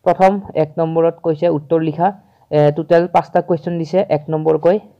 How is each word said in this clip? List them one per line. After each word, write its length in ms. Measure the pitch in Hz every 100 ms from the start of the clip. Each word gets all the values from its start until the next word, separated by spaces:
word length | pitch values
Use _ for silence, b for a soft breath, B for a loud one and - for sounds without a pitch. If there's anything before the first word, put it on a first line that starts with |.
প্ৰথম 380 | 185 170 190 202 196 -
এক 140 | 151 170
নম্বৰত 380 | 160 165 165 165
কৈছে 240 | 170 151 175
উত্তৰ 320 | 151 151 165
লিখা। 260 | 160 156 180 196 b b b
এ, 200 | 151 147
টোটেল 360 | 147 151 170 175
পাঁচটা 340 | 175 170 175
কুৱেশ্যন 360 | 165 165 175 170
দিছে 220 | 156 180 -
এক 140 | 147 151
নম্বৰকৈ। 500 | 156 156 156 165 208 -